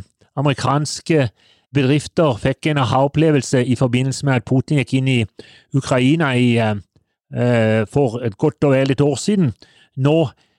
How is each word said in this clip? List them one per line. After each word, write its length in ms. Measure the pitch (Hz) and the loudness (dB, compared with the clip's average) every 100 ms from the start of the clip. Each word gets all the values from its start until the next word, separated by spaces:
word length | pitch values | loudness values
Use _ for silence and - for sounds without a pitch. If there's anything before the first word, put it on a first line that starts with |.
| - _ _ - | -4 _ _ -4
amerikanske 920 | 143 127 127 143 147 - - 160 123 - _ _ _ | -2 -2 -2 -2 -4 -6 -2 0 0 -4 _ _ _
bedrifter 640 | 127 127 151 - - 160 107 | 0 2 0 -2 0 0 0
fikk 300 | 135 135 156 | -4 -2 -2
en 120 | 147 | -2
aha-opplevelse 840 | 120 131 139 147 160 147 - 131 | 0 0 0 2 2 2 0 0
i 100 | 123 120 | 0 0
forbindelse 500 | 131 123 135 123 139 | 0 0 -2 -2 -2
med 80 | |
at 100 | 127 | -2
Putin 320 | - 131 - 151 | 0 -2 0 -2
gikk 160 | 123 | -2
inn 160 | 131 131 | -2 0
i 160 | 127 107 - - - _ | 0 -2 -6 -20 -20 _
Ukraina 600 | 139 - 131 127 151 143 123 | -4 -2 0 2 2 0 2
i, 220 | 123 117 | 2 2
eh, 160 | 110 104 - _ _ _ _ | 0 -4 -10 _ _ _ _
eh, 500 | 123 123 117 110 110 107 | -4 0 2 2 0 0
for 340 | 143 135 120 | -2 -2 -2
et 120 | 120 95 | -8 -4
godt 260 | 156 - | -4 0
og 80 | 143 | 0
vel 180 | 131 135 | 2 0
et 100 | 131 | 0
år 160 | 143 135 | 0 -2
siden. 380 | - 208 147 - - _ _ - | -2 0 0 -4 -14 _ _ -2
Nå 340 | 135 160 151 - _ | 0 2 0 -6 _